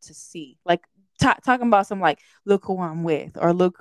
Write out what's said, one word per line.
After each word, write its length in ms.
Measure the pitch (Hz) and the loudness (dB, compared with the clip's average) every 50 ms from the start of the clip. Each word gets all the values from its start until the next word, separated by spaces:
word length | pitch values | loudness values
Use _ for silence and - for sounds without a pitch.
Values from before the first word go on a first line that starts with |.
| - | -20
to 100 | - 156 | -20 -20
see. 440 | - - - - 170 147 131 _ _ _ | -20 -20 -18 -18 -18 -18 -18 _ _ _
Like, 160 | 180 175 170 _ _ _ _ _ _ _ - | 0 0 0 _ _ _ _ _ _ _ 0
ta-, 160 | 285 262 - - - | 0 0 0 0 0
talking 220 | 262 247 247 240 | -2 0 0 2
about 200 | 240 214 196 196 | 2 2 2 2
some, 120 | - 214 196 | -2 -4 -2
like, 200 | 180 156 - - _ _ _ _ _ | 0 0 -2 -2 _ _ _ _ _
"Look 200 | 202 202 196 - | 0 0 0 0
who 140 | - 190 185 | -4 -6 -6
I'm 220 | 180 160 156 165 165 | -6 -6 -6 -4 -2
with," 340 | 165 156 139 - - - | -2 -2 -2 -4 -8 -6
or 160 | - - 170 175 | 0 0 2 2
"Look 240 | 180 185 180 180 - | 2 0 0 -2 -2